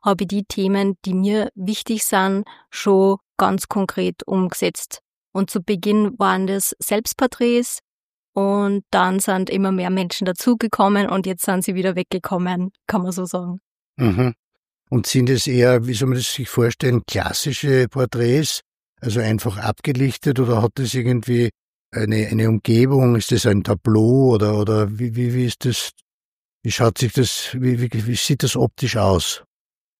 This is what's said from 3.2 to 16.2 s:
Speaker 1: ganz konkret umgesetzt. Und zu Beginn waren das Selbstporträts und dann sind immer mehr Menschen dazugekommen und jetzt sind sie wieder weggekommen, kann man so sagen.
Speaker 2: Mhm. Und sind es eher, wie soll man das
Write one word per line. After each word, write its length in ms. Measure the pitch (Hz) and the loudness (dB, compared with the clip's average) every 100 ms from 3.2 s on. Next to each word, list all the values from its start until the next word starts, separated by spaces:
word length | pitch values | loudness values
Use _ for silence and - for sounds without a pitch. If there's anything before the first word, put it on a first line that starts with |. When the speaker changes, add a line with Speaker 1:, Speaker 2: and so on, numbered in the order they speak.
| _ - | _ -2
Speaker 1:
ganz 320 | 185 190 - | -2 -2 -4
konkret 540 | 208 190 - 185 175 - | -4 -4 -2 -4 -4 -4
umgesetzt. 720 | 190 185 - 180 - - - _ _ _ | -2 -2 -2 -4 -4 -12 -16 _ _ _
Und 180 | 190 196 | -6 -4
zu 100 | 208 | -4
Beginn 560 | 175 202 208 214 208 - | -4 -4 0 2 0 0
waren 280 | 196 185 190 | 0 0 -2
das 280 | 196 - - | -2 -4 -6
Selbstporträts 1000 | - 208 240 - 247 - 240 240 247 - _ _ _ _ _ | -4 -2 -2 -2 -2 0 2 2 0 -6 _ _ _ _ _
und 500 | - 196 202 202 202 - | -2 0 0 0 -2 -2
dann 300 | 196 185 190 | 0 2 0
sind 300 | 202 190 190 | 0 -2 -2
immer 200 | 190 196 | 0 0
mehr 180 | 190 180 | 0 -2
Menschen 340 | 190 175 - | -2 -4 -4
dazugekommen 840 | 185 180 - 233 226 - 196 202 196 | -4 -2 0 0 0 2 2 2 2
und 180 | 190 185 | 0 -4
jetzt 180 | 185 | -4
sind 180 | - 185 | -2 -2
sie 120 | 190 | -2
wieder 200 | 185 185 180 | -2 -2 -2
weggekommen, 720 | 180 185 - 180 180 180 185 - - | -4 -6 -4 -4 -2 -2 -4 -8 -6
kann 160 | 214 | -4
man 100 | 180 | -2
so 120 | 180 | -4
sagen. 360 | 180 185 180 180 _ _ _ - | -6 -6 -6 -10 _ _ _ -2
Speaker 2:
Mhm. 380 | 120 92 127 117 _ _ _ _ - | 0 2 0 -2 _ _ _ _ -4
Und 160 | 123 - | -2 0
sind 220 | 135 123 | 2 2
es 180 | 131 - | 2 2
eher, 400 | 123 120 123 117 | 4 6 4 2
wie 60 | |
soll 140 | 110 131 | -2 0
man 80 | |
das 140 | 127 | -2